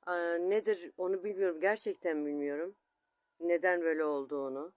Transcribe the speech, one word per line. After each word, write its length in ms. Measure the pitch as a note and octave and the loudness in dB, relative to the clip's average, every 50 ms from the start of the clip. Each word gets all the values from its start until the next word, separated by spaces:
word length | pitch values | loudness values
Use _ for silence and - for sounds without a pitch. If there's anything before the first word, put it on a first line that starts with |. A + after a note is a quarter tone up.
| _ | _
Aa, 280 | - F3+ F3 F3 E3+ E3+ | -2 -2 0 0 0 0
nedir 580 | E3+ F3 F3+ G3+ G#3+ G#3+ G#3+ G#3+ F3+ F3 D#3 - | 0 2 2 2 2 2 2 0 -2 -2 -14 -8
onu 280 | - F#3 F3+ F#3+ F#3+ F3 | -4 -2 -2 -2 -2 -2
bilmiyorum. 360 | G#3 G#3 F#3 G3 F#3 E3+ D#3 | -4 -2 0 0 0 0 2
Gerçekten 680 | D#3 F#3+ G3+ F3 - G#3+ F#3+ - - F3 D#3+ D3+ D3 | 2 2 2 2 -2 -4 -6 -2 -2 -2 0 0 0
bilmiyorum. 500 | D3 D3 D3 C#3+ C#3+ C#3+ D3 E3 F#3 G3+ _ _ _ _ _ _ _ _ _ _ _ _ _ | -2 -2 -2 -2 -2 -2 -4 -4 -6 -8 _ _ _ _ _ _ _ _ _ _ _ _ _
Neden 400 | E3 E3+ E3+ E3+ E3+ F#3 F3+ F3 | 0 2 2 4 4 4 2 4
böyle 240 | E3+ E3 D#3+ D#3 D#3+ | 4 2 2 2 2
olduğunu. 680 | D3+ D3 C#3+ C#3 B2+ D3 C#3+ C#3 C3+ C3 C3+ D3 F3 - | 0 0 0 -2 -4 -4 -4 -4 -4 -4 -6 -8 -8 -12